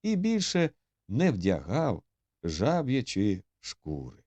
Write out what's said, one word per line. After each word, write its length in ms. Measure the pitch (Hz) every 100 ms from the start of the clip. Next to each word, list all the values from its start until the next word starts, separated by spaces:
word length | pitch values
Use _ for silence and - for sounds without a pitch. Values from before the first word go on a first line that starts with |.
і 140 | 208 208
більше 540 | 214 226 - 180 165 _ _ _ -
не 240 | 107 180
вдягав 720 | 104 92 85 71 123 156 90 _ _ _ _
жаб'ячої 1000 | 85 80 113 175 139 131 - 95 104 95 - _
шкури. 640 | - - 78 73 64 58